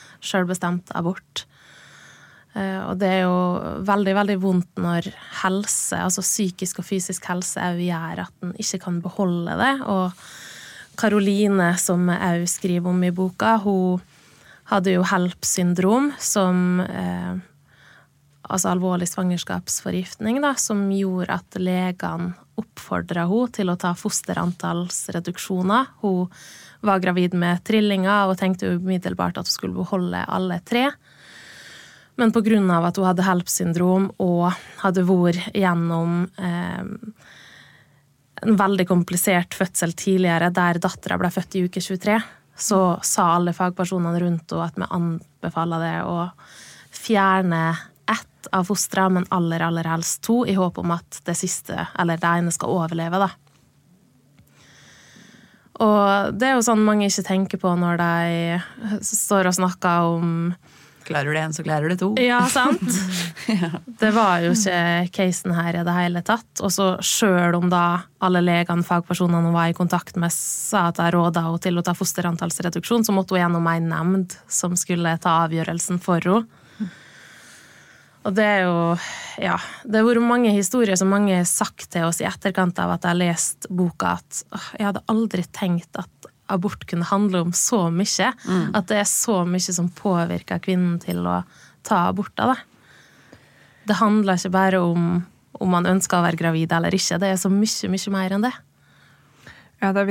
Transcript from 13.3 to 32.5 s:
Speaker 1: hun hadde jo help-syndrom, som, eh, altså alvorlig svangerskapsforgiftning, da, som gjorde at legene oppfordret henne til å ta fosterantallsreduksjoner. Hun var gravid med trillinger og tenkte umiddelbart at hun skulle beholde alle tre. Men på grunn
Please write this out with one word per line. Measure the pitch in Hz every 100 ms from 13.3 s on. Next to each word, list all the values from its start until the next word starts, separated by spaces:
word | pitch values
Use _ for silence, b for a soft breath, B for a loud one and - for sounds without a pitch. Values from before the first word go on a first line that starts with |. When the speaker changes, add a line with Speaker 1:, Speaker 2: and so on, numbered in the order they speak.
| - 214 226
Speaker 1:
hun | 202 190 185 180 b b b b b b -
hadde | 202 190
jo | 180
help-syndrom, | 180 190 180 - - - 180 175 185 233 285 277
som, | - 214 185 180 180 180
eh, | 180 - 180 180 180 185 b _ b b b b b _ _ _
altså | - 185 185
alvorlig | 180 185 180 175
svangerskapsforgiftning, | - 180 175 - 180 - - 190 180 185 - 214 254
da, | 285
som | 262 - 208 196
gjorde | 196 196 185 175
at | 180 - 190
legene | 185 180 185 180 175 165 175 175 _ -
oppfordret | - - - 180 175 175 170
henne | 214 247
til | 240 190
å | 175
ta | 175
fosterantallsreduksjoner. | 175 214 - - 170 175 180 170 170 175 - - 175 175 175 - 185 185 226 269 -
Hun | 208 180 180 B B B B B
var | 208 190
gravid | 185 180 180
med | 180 175 175
trillinger | - 220 208 196 185 208 196
og | 185
tenkte | 185 185 190 175
umiddelbart | 185 185 180 180 180 180
at | 185
hun | -
skulle | - 180
beholde | 175 190 180 180 -
alle | 185 185 175
tre. | - 240 269 285 B B B B B B B B B B B -
Men | 233
på | 226
grunn | 214